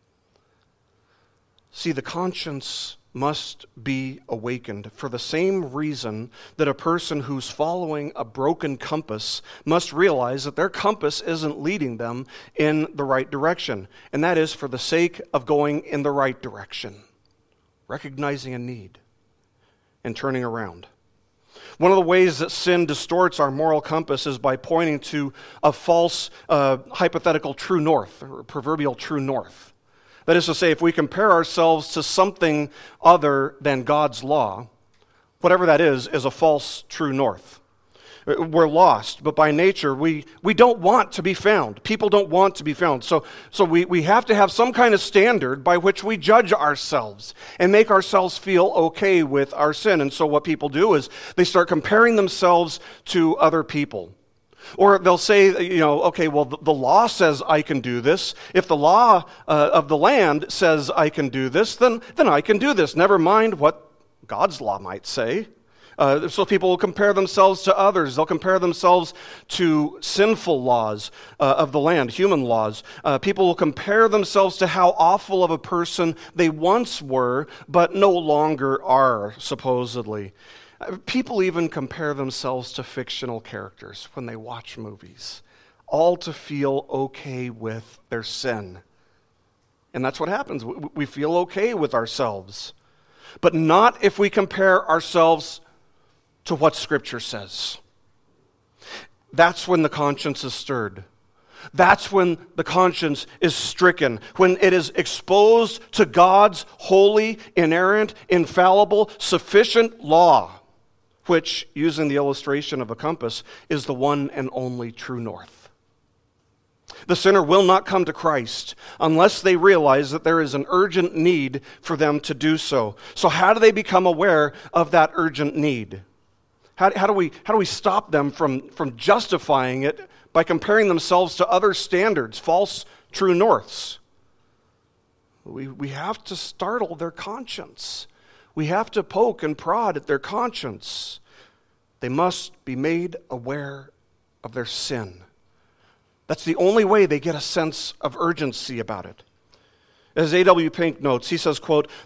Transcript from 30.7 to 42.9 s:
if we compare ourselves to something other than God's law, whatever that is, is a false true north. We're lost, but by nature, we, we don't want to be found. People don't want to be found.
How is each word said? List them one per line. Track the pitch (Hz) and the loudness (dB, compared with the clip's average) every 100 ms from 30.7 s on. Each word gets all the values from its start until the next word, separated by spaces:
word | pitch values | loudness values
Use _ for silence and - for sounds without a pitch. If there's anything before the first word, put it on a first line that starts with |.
if | 151 | 2
we | 170 | 2
compare | 165 147 185 214 | 0 -2 0 4
ourselves | 170 160 180 165 160 151 | 4 2 2 2 2 -2
to | 165 | -6
something | - - 190 196 165 151 143 - - _ | -2 2 0 2 0 0 -4 -10 -20 _
other | 165 175 147 139 139 - | 4 6 4 0 -2 -4
than | 143 131 | -4 -2
God's | 123 147 147 117 | 0 0 0 -4
law, | 131 147 107 95 113 _ _ _ _ _ _ _ | -4 -2 -2 -6 -14 _ _ _ _ _ _ _
whatever | 175 180 | 2 4
that | 175 147 | 4 4
is, | 165 131 127 | 4 2 -2
is | 147 127 | -4 -4
a | |
false | - 160 147 - - - | 0 2 2 -4 -12 -16
true | - 151 | -8 -4
north. | 135 127 92 - - _ _ _ _ - - - | -2 -2 -4 -14 -20 _ _ _ _ -20 -12 -4
We're | - 165 165 156 | -4 0 2 2
lost, | 160 180 110 - - | 6 4 4 -2 -8
but | 151 | -4
by | 147 151 | 2 2
nature, | 151 185 196 147 | 4 0 0 -4
we, | 131 165 151 - - | -2 -2 -4 -10 -6
we | 180 | -2
don't | 220 247 226 | 4 4 4
want | 175 233 190 | 2 2 0
to | - | -4
be | 175 | -4
found. | 180 202 208 117 101 | 0 2 2 0 -6
People | - 214 208 | -6 -2 2
don't | 202 180 | 2 2
want | 175 190 190 | 2 2 0
to | |
be | 151 | -8
found. | 139 175 | -2 -2